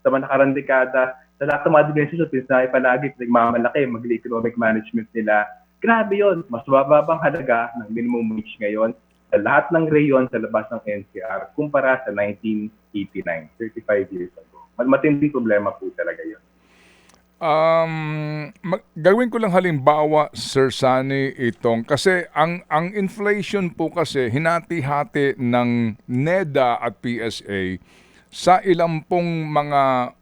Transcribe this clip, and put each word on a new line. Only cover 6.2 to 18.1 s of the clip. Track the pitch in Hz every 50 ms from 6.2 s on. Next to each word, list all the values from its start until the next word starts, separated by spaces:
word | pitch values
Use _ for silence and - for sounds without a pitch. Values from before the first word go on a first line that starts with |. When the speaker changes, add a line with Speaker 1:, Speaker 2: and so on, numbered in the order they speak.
Speaker 1:
yun. | 202 202 185 165 165 - 123
Mas | 113 - -
mababang | 135 135 139 139 151 147 147 156 165 160 156
halaga | 147 139 - - 131 120 117 117 120 - 120
ng | 113 104
minimum | 110 117 117 120 120 120 117 110 110
wage | 110 107 - - -
ngayon | 110 104 107 107 110 113 117 - _ _ _ _ _ _ -
sa | 104
lahat | 104 113 135 147 151 160 170
ng | 165 160 156
reyon | 156 151 147 151 135 131 127 127
sa | -
labas | 117 107 107 110 110 110 -
ng | 120 113 -
N | 107 104 101 95 _
C | _ 101 92
R | 95 95 98 95 - _
kumpara | - 147 147 143 139 135 131 131 127 -
sa | 110 101
nineteen | 101 104 104 104 98 - 110 110 107 104 107 _ _ _ _ _
eighty-nine, | 104 101 95 _ 95 90 87 85 82 78 76 _
thirty-five | _ 117 110 _ - 107 - 107 101 98 92 95
years | 90 90 87 _
ago. | - - _ _ - - _ _
Mal-, | - 120 127 135
matinding | 139 - 156 147 143 147 147 147
problema | 131 120 110 107 104 104 101 95
po | - - 95 -
talaga | - 87 85 82 82
yun. | 82 - - - _ _ _ _ _ _ _ _ _ _ _ _ _ _ - _ _ _ _ _
Speaker 2:
Um, | - 165 151 156 160 165 165 165 165 165 160 160 156 151